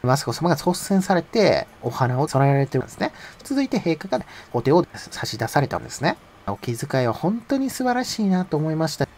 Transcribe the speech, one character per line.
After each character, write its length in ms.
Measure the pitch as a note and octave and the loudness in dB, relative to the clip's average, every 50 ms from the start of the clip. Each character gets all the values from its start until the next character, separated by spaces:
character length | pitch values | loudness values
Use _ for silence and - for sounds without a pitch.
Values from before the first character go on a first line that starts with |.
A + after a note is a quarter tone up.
| - | 4
雅 120 | B2 B2+ C#3 | 2 2 2
子 140 | - - | 2 -4
さ 120 | A#2 - D#3 | -4 -2 0
ま 60 | F3 | 0
が 60 | E3+ | 0
率 200 | D#3 - F3 F3+ | 2 2 -2 -2
先 260 | - - - G3 G3 | -2 -2 0 2 2
さ 140 | F#3 - G3 | 2 2 2
れ 80 | F3 E3 | 0 0
て 420 | - - A3+ G3+ E3 G2+ C#2 - - - - | 0 2 4 4 4 4 2 0 -4 -12 -8
お 80 | - B2 | -6 -6
花 300 | A#2 - C3 A#2+ B2 B2+ | -2 0 0 0 2 0
を 80 | D3 D#3 | -2 0
供 180 | - C3+ C#3 | 2 4 4
え 80 | C#3 C#3 | 4 4
ら 60 | C#3 | 4
れ 80 | C#3 C3+ | 2 2
て 100 | - C3 | 0 -4
る 60 | B2 | -4
ん 20 | |
で 80 | - - | -4 -6
す 60 | - | -4
ね。 120 | - D#4 - - - - - - - | -4 -4 -4 -8 -20 -20 -20 -20 -8
続 200 | - C#4 C4+ C#4 | -2 0 0 0
い 40 | C4 | 0
て 120 | - G#3+ | 0 0
陛 180 | - F3 E3 D3+ | 0 0 -2 -2
下 100 | - G3 | -2 -4
が 160 | - B3 - - - - - - - | -4 -4 -4 -6 -16 -20 -20 -4 -4
お 80 | B2 | 0
手 100 | - C3+ | 2 4
を 140 | C#3+ F3+ E3 - - | 4 4 4 2 -6
差 320 | - - - - - - | -16 -16 -14 -10 -8 -8
し 140 | - - A2 | -8 -4 -4
出 80 | A2+ A2 | -4 2
さ 120 | - D3 | 2 2
れ 80 | C#3 B2+ | 2 2
た 100 | - F2 | -2 -6
ん 60 | - | -6
で 60 | A#2+ | -8
す 120 | - - | -10 -2
ね。 160 | B2+ E3 - - - - - - - | -2 -2 -2 -2 -8 -20 -20 -12 -8
お 120 | - G2+ - | -8 -8 -6
気 200 | - - A#2 A2+ | -4 -6 -4 -4
遣 260 | - C#3+ - C3+ B2+ | -4 -2 0 0 2
い 40 | A#2 | 2
は 60 | A2+ | 0
本 260 | - - E3 G#3+ A#3 | 0 -2 -2 -2 -2
当 180 | - - C#4 C4+ | -2 -2 -2 0
に 140 | C4+ C4 | 0 -2
素 120 | - - C4 | -4 -2 -2
晴 100 | B3+ B3 | 0 0
ら 80 | B3 B3+ | 0 -2
し 160 | - - - | -4 -4 -2
い 80 | G#3+ G3 | 2 2
な 180 | F#3 F#3 F#3 | 2 2 0
と 100 | F#3 - | 0 -2
思 160 | D3 D3+ D#3 | -2 0 0
い 40 | D#3 | 0
ま 120 | D#3 D#3+ D#3 | 0 0 -2
し 100 | D3+ - | 0 -2
た。 100 | C#3 - - | -4 -4 -4